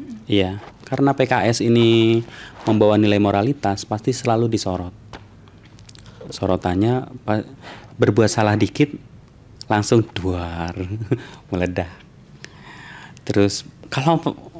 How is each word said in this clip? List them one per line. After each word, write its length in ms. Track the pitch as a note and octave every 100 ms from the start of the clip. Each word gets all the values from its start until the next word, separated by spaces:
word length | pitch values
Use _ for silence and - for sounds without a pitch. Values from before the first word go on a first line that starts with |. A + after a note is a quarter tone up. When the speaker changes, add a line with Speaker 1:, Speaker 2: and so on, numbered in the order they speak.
Speaker 1:
Mm-mm. 240 | C#4 A#3 -
Speaker 2:
Iya, 380 | G#2 F#2 G2+ - - -
karena 240 | C3+ C#3
P 160 | C#3 C3
K 160 | B2 G2+
S 140 | A#2
ini 640 | A#2 A#2 A#2 A2+ A2+ A#2 A#2 - - -
membawa 320 | - G#2+ G#2 G#2+
nilai 240 | G#2 G#2
moralitas, 640 | G2+ G2+ A2+ - G2+ G2
pasti 260 | - G#2+ -
selalu 380 | B2 B2 A2+ A#2
disorot. 460 | A2 F#2+ F2+ F2 - - - - - - - - - - - - - -
Sorotannya 800 | - F#2+ F#2 F#2 F2+ A2+ B2+ - B2
pa-, 240 | - G#2+ - - - - - -
berbuat 240 | A#2 G#2+ G#2+
salah 320 | - G#2+ G#2+
dikit 320 | G2 - D3 - - - - - - - -
langsung 320 | G#2+ G#2 A#2+
duar, 720 | A2+ - F#2+ F2+ F2 E2+ E2+ F#2 F2+ G#2+ G#2+
<laughs> 360 | A#2 - - -
meledak. 400 | F2+ F2+ F2+ E2+ - - - - - - - - - - - - -
Terus 400 | - G2+ G2+ - - - -
kalau 280 | - C#3+ D#3+
p-, 160 | D#3 - -